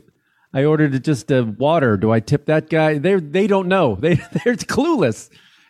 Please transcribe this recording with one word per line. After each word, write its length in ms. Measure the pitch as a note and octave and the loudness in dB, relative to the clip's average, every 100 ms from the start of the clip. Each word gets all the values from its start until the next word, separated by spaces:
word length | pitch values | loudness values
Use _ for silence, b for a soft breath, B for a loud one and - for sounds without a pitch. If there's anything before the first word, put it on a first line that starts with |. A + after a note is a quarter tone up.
| - _ _ _ _ | -16 _ _ _ _
I 100 | C3+ D3 | -2 0
ordered 380 | D#3 D3+ C3 | 2 0 0
just 260 | C#3 C3+ - | -2 -4 0
a 120 | C3 | 0
water. 540 | A#2 G#2 C#3+ E3 C3 G#2 | 0 -2 0 2 2 2
Do 140 | A2 | 2
I 80 | A2+ | 0
tip 260 | - D3 - | 0 -2 0
that 240 | D#3 D#3 | -2 0
guy? 280 | D#3+ D#3 D3+ | 0 0 0
They, 160 | D#3 G3 | 0 0
they 320 | D3 E3+ G3+ | -2 -2 0
don't 200 | G3 F3+ | 0 0
know. 280 | F#3+ D3 F#2+ | 0 0 0
<laughs> 40 | |
They, 160 | D3+ E3+ | 0 0
they're 400 | - F3 A#3+ A#3 | -2 -4 -2 -4
clueless. 760 | - - D#4 D4+ C3+ G#2+ - b b b | -4 -2 0 2 0 -2 -12 b b b